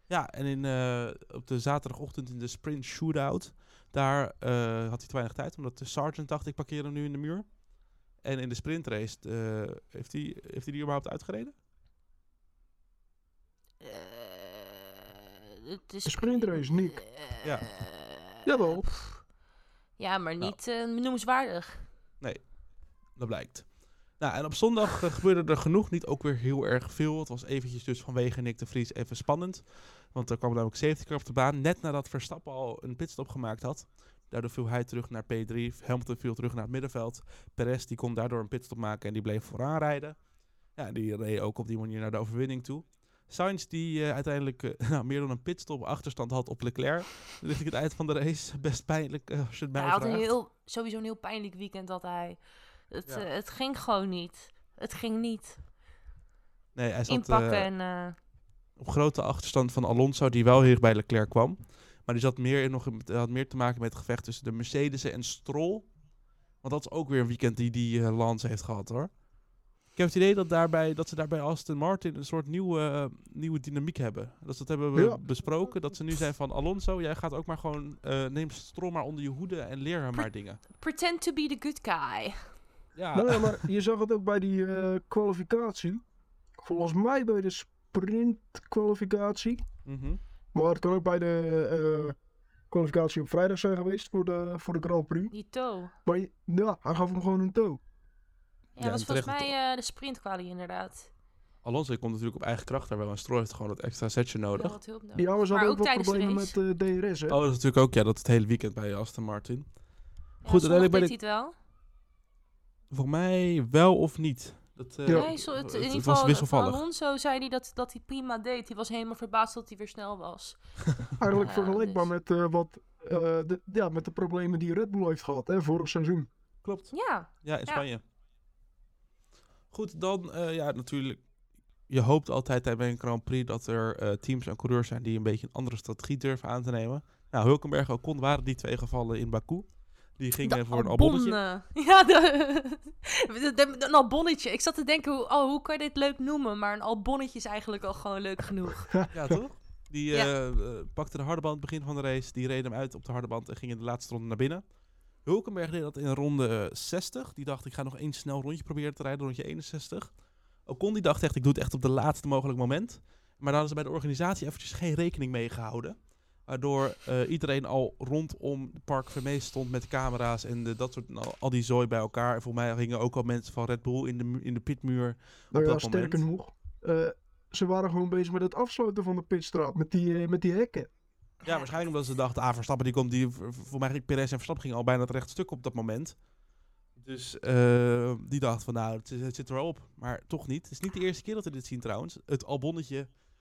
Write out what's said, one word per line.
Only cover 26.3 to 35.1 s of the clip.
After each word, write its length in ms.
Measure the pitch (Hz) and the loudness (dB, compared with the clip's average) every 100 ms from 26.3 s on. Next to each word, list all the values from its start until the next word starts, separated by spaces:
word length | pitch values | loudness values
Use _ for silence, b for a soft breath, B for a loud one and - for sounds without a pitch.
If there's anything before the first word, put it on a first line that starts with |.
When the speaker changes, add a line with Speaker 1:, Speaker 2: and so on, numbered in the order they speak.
| 127 | 0
Speaker 1:
heel 300 | 127 139 - | 0 0 2
erg 260 | 123 113 | 0 0
veel. 260 | - 156 156 | -2 -2 -2
Het 100 | 151 | -4
was 160 | 123 | -8
eventjes 400 | 135 135 123 123 | -4 -4 -4 -8
dus 180 | - 123 | -6 -6
vanwege 380 | - 123 123 127 | -2 0 0 0
Nick 180 | 123 113 | -4 -4
de 80 | 117 | -4
Vries 280 | 127 120 | -2 -2
even 220 | - 117 131 | -4 -8 -6
spannend. 460 | - 151 180 180 - B B B B | 0 0 0 -8 -14 B B B B
Want 180 | 127 120 | -6 -4
er 80 | 117 | -2
kwam 120 | 123 | 0
namelijk 240 | 117 113 - | 2 0 2
safety 280 | 151 156 | 2 2
car 120 | - 147 | -2 -6
op 80 | |
de 80 | - | -2
baan, 280 | 127 131 143 | 2 2 4
net 200 | 147 180 | 2 2
nadat 280 | 156 143 - | -2 -4 -4
Verstappen 440 | 139 - 165 - | -6 -8 -12 -10
al 320 | 131 127 - | -8 -6 -6
een 120 | 131 123 | -10 -8
pitstop 320 | 165 - 135 | -8 -8 -10
gemaakt 340 | 135 117 113 | -6 -6 -4
had. 240 | 127 151 - b b b _ | -6 -8 -12 b b b _
Daardoor 220 | 120 113 | -6 -6
viel 180 | - 117 | -4 -2
hij 160 | 123 | -2
terug 260 | 123 120 117 | -2 -6 -8